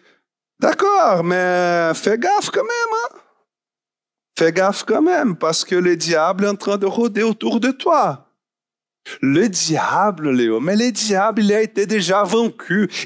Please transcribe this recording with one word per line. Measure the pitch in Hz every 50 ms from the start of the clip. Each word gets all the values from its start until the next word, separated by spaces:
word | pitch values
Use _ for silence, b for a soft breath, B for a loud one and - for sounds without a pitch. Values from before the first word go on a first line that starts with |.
| B B B B B _ _ _ _ _ _ _
D'accord, | - - - - 370 403 403 381 320 233 190 170 170
mais | 175 180 185 180 180 180 180 180 175 175 170 170 165 156
fais | - - 196 220 233
gaffe | 349 359 403 415 - -
quand | - 403 427
même, | 453 480 466 466 453
hein ? | 440 453 480 - - - - _ _ _ _ _ _ _ _ _ _ _ _ _ _ _ _ _ _ _ _ _ _ -
Fais | 165 165
gaffe | 165 190 190 202 196 - -
quand | - 220 269
même, | 311 359 359 - 285 214 170
parce | - 160 160 160 - -
que | - 180
le | 180 180 180 175
diable | 165 156 165 170 156 160 180 196 185 202
est | 208
en | 202
train | 196 - 202 202
de | 202 202
rôder | 190 - 233 233 233 202 202
autour | 226 226 214 - 220 226 233 233
de | 226 262
toi. » | 262 - - 349 320 277 214 165 135 - _ _ _ _ _ _ _ _ _ _ _ _ _ _ _ _ B B B B
Le | 131 135 143 170 226 226
diable, | 180 - - 160 156 135 - - 139 170 202 214 185 156 151 143
Léo, | 127 123 120 113 110 113
mais | 143 180 208
le | 214 240 247
diable, | 202 - 220 214 196 190 202 220 208 226
il | 208 202
a | 208 220
été | 220 220 - - 208
déjà | 175 220 208 170 170 190 208 208
vaincu. | 170 208 233 233 208 - - - - 180 208 202 180 B B B